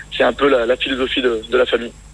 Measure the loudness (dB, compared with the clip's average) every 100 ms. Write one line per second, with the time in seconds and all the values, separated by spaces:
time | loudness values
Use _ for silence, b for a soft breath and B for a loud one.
0 | B 0 0 2 2 4 2 0 -2 -2
1 | -2 0 0 0 0 0 2 0 -4 -12
2 | -12